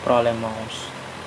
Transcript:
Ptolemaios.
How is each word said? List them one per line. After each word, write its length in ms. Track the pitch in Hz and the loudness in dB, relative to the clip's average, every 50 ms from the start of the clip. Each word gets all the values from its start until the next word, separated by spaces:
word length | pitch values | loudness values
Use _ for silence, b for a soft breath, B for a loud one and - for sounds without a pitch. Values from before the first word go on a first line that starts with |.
| - | 2
Ptolemaios. 880 | - 123 120 117 117 117 113 113 110 110 110 110 110 - - - - - - - - - - - | 4 6 6 6 4 2 0 -2 -4 -4 -6 -6 -8 -8 -8 -10 -10 -10 -12 -12 -12 -12 -12 -12